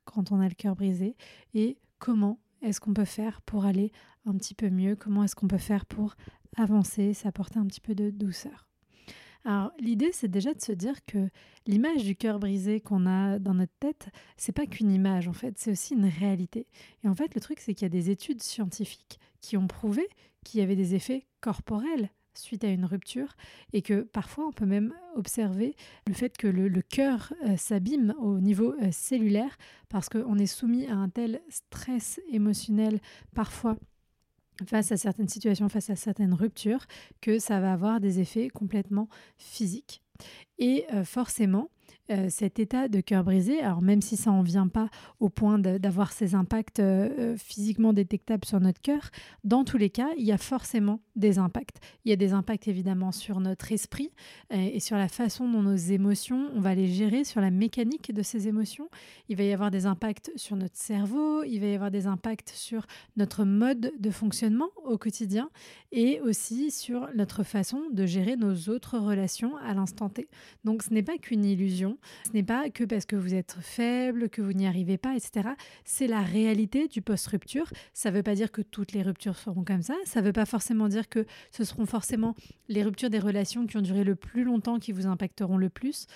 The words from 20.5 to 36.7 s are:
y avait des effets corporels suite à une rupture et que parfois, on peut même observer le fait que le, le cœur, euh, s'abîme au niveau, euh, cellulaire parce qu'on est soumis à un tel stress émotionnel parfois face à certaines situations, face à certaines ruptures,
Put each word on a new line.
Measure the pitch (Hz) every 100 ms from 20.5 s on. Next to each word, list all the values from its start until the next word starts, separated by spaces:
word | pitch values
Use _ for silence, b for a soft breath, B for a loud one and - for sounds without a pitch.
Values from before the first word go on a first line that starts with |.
| 220
y |
avait | 190 196
des | 180
effets | 190 - 262 - _
corporels | - - - 214 277 320 202 - _
suite | - - 214
à | 208
une | 185
rupture | 180 190 - 247 277 - B B B
et | 208
que | - 202
parfois, | 233 226 - - 302
on |
peut | - 202
même | 202 220 330 349
observer | 311 185 - 208 185 240 - B B -
le |
fait | 185 247 -
que | 214
le, | 185 190
le | 185
cœur, | - - 277 240 - 339
euh, | 262 190
s'abîme | - 202 185 294 214 302
au | 220 190
niveau, | 190 196 233 294
euh, | 196
cellulaire | 165 - 254 220 202 262 - B B B
parce | 202 -
qu'on | 220 247 208
est | 202
soumis | - 233 240 269
à |
un | 202 190
tel | 208 233 240 339
stress | - - - - 254 - - 370
émotionnel | 220 208 202 - 208 220 214 B B B
parfois | - 214 - 233 220 - _ _ _ _ _ _ - 185
face | 220 214
à | 196
certaines | 208 185 196
situations, | - 220 196 208
face | 214 -
à | 190
certaines | - 196 196
ruptures, | 180 220 - 208